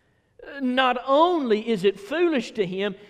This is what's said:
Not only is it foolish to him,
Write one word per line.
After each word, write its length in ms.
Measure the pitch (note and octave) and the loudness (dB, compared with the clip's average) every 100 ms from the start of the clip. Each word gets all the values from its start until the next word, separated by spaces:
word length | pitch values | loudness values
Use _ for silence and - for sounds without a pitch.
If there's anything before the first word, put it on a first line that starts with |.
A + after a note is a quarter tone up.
| _ _ _ _ - C#4+ | _ _ _ _ -16 -6
Not 400 | B3+ B3+ B3+ B3 C4 | -2 2 2 0 2
only 600 | C#4 F4 E4+ B3 G#3+ A#3 | 4 4 2 0 0 0
is 180 | G#3+ G3 | 0 0
it 140 | - | 0
foolish 520 | - D#4+ F4 C4+ A3+ | -4 0 0 0 -4
to 140 | A3 F#3 | -4 -4
him, 260 | F#3 G3+ F#3+ | -4 -6 -6